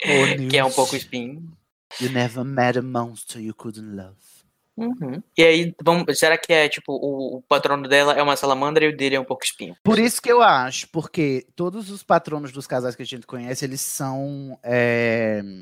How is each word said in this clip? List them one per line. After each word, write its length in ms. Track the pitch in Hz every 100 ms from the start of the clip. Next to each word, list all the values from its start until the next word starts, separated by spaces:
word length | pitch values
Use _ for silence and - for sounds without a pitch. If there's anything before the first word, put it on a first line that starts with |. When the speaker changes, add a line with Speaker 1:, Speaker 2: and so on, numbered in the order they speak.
| -
Speaker 1:
Ô, 420 | 143 135 139 131
Speaker 2:
que 80 | 139
é 60 |
um 40 | 131
Speaker 1:
Newt. 80 | 131
Speaker 2:
pouco 200 | 131 135
espinho. 500 | - 123 120 147 165 - _ _ _ -
Speaker 1:
You 100 | 127
never 320 | 131 120 117
met 360 | 127 135 123 123
a 40 |
monster 560 | 127 127 120 113 - 123
you 100 | 110
couldn't 400 | 107 120 110 110
love. 220 | 101 95 98 _ _ _ _ _
Speaker 2:
Uhum. 480 | - 233 254 143 143 - -
E 80 |
aí, 300 | 165 160 170 -
vamos, 340 | 151 170 170 139
será 200 | 160 160
que 120 | -
é, 160 | 165 147
tipo, 280 | 151 -
o, 420 | 139 143 135 131 127
o 60 |
patrono 440 | - 139 143 139 135
dela 280 | 143 143
é 80 | 139
uma 140 | 147 139
salamandra 460 | 147 131 139 156 156
e 20 |
o 80 | 147
dele 180 | 135 135
é 40 |
um 40 |
porco-espinho? 520 | 127 127 - - 92 90
Speaker 1:
Por 140 | - 220
isso 220 | 233 -
que 120 | -
eu 80 | 240
acho, 480 | 220 143 127 - -
porque 580 | 165 147 - 147 127 -
todos 360 | - 175 196 190
os 120 | 202
patronos 480 | - 170 - 151 143
dos 140 | 135 135
casais 300 | 131 127 120
que 60 |
a 40 | 123
gente 200 | 127 -
conhece, 400 | 127 120 131 139
eles 160 | 131
são, 760 | - - 139 135 139 139 139 127
é, 800 | 120 123 120 117 117 113 110 107 101 95